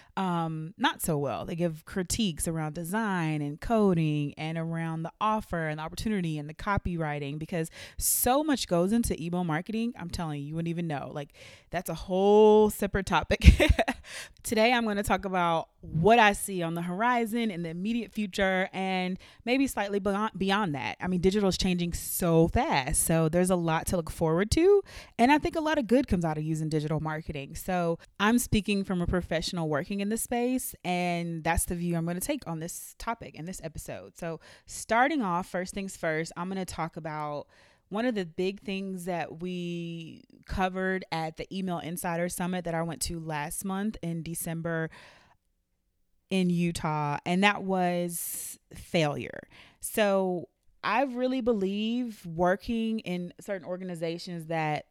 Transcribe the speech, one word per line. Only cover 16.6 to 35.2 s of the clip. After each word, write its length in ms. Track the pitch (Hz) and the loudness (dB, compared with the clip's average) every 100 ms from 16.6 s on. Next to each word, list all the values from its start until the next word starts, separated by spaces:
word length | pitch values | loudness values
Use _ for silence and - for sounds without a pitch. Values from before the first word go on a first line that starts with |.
on 140 | 165 170 | -2 -2
the 60 | |
horizon 680 | 175 180 233 247 233 240 226 | -4 -2 0 2 0 0 -2
in 120 | 170 | -2
the 60 | 170 | -6
immediate 440 | 170 202 233 190 | -4 -4 -4 -4
future 560 | - 208 190 190 185 190 | -4 -4 0 2 2 0
and 460 | 185 190 185 185 185 - - | -2 -2 -2 -2 -4 -10 -10
maybe 240 | 233 262 269 | 0 2 2
slightly 320 | - 202 202 | 0 -2 -2
beyond, 320 | 196 196 214 180 | 0 0 -2 -2
beyond 380 | 190 196 202 139 | 0 2 0 -2
that. 200 | 110 - | -4 -4
I 60 | 180 | -2
mean, 120 | 185 | 2
digital 300 | 185 208 196 | 4 4 2
is 80 | 170 | 2
changing 340 | 190 180 175 | 0 0 -2
so 540 | - - - 175 165 165 | -4 -6 -2 4 6 6
fast, 560 | 233 311 170 131 - | 4 2 0 0 0
so 240 | - 165 160 | 2 4 4
there's 220 | 170 180 | 4 2
a 60 | 185 | 2
lot 320 | 165 160 - | 2 0 0
to 100 | 185 | -2
look 120 | 156 | -2
forward 400 | - 160 165 208 | 0 2 2 2
to, 300 | - 359 403 - - - - | 4 6 6 4 -10 -8 4
and 140 | 240 | 6
I 80 | 294 | 6
think 160 | 349 339 | 4 -2
a 60 | |
lot 160 | 302 311 | 0 0
of 100 | 208 | 4
good 200 | 240 269 | 4 4
comes 160 | 190 | 2
out 140 | 165 156 | 0 -2
of 60 | |
using 260 | 156 156 156 | -2 -2 0
digital 320 | 156 151 156 | 0 0 -2
marketing. 540 | 156 156 - 151 139 156 | -2 -6 -8 -10 -10 -10
So 440 | - 180 170 170 - - | -4 0 0 -2 -6 0
I'm 200 | 202 240 | 4 4
speaking 440 | - 220 202 202 196 | 4 0 2 0 0
from 160 | 185 | 0
a 60 | 175 | 0
professional 600 | 180 180 165 175 180 160 | 0 0 -2 -2 -4 -2
working 320 | 147 180 196 | -2 -2 -4
in 80 | 202 | -2
this 140 | 220 | -2
space, 520 | - 240 247 254 - - 180 | -2 0 0 0 -4 -8 -4
and 580 | 180 180 175 170 165 | 0 0 0 -2 -4
that's 220 | 160 170 - | 0 0 0
the 100 | 175 | -2
view 220 | 175 170 | -2 0
I'm 80 | 165 | -2
gonna 160 | 180 | -4
take 260 | - 294 - | -4 -4 -6
on 120 | 165 | -8
this 340 | 165 - - - | -8 -12 -16 -12
topic 380 | - 226 - - | -8 -8 -10 -12
in 80 | |
this 160 | 160 185 | -12 -10
episode. 560 | 165 151 - 107 95 - | -12 -12 -12 -12 -14 -12
So 220 | 170 160 - - - | -10 -10 -14 -20 -16
starting 560 | - - 226 269 311 | -12 0 2 4 2